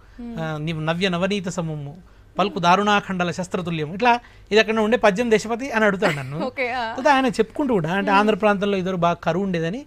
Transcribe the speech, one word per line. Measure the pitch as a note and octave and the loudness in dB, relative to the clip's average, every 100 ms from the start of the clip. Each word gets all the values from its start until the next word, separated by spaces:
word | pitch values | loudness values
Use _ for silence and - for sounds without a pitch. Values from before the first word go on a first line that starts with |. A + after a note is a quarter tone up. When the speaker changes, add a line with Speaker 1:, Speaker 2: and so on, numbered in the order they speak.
| - - | -18 -16
Speaker 1:
మ్మ్. | A#3+ A3+ | -12 -8
Speaker 2:
ఆ, | D#3+ D#3 | -6 -6
నీవు | D#3 D#3+ | -6 -4
నవ్య | D#3 E3+ G3 | -4 -2 -2
నవనీత | F3 F#3+ G#3 F#3 | 0 -2 -2 -4
సమము, | F3 D#3+ D3+ C#3+ D3+ - - - - | -6 -6 -8 -10 -14 -20 -20 -10 -4
పలుకు | G3 - | -2 0
దారుణాఖండల | E3+ F#3 G#3 G3+ G3+ F#3 F3+ | 2 4 4 0 0 -4 -4
శస్త్రతుల్యం." | E3 F3 G3 F3 E3 D3 | -4 -6 -6 -4 -4 -6
ఇట్లా | F#3 B3 A#3+ - - - | 0 2 2 -2 -20 0
ఇది | G#3 | 2
ఎక్కడ | G#3+ A3+ | 2 2
ఉండే | G#3+ A#3+ | 2 4
పద్యం | G#3+ F#3+ A#3+ | 4 2 2
దేశపతి | G#3+ A3 A3+ C#4 | 2 0 -4 -4
అని | A3 G#3+ | 0 2
అడుగుతాడు | F#3+ G3 | 2 0
నన్ను. | D3 C3 D3 | -2 -6 -6
Speaker 1:
<laughs> | C4 | -6
ఓకే, | - B3 | -4 -4
ఆ. | B3+ A3+ | -4 -4
Speaker 2:
తర్వాత | A#3+ C4+ | 0 4
ఆయన | C4+ C4 | 4 4
చెప్పుకుంటూ | F#3 G#3+ - C#4+ | 0 -2 -2 0
కూడా | G#3+ D#3 | 0 0
అంటే | F#3+ G3 | 0 2
Speaker 1:
మ్మ్. | G3 | 4
Speaker 2:
ఆంధ్ర | G#3+ G#3+ | 4 2
ప్రాంతంలో | G#3+ G3+ G3+ G3 | 2 2 0 -2
ఇదివరకు | F3+ F#3 | -2 0
బాగా | E3+ | 0
కరువు | E3+ F3+ E3 | 0 -2 -2
ఉండేదని | G3 F3 E3 A#3 | -2 -2 -4 -6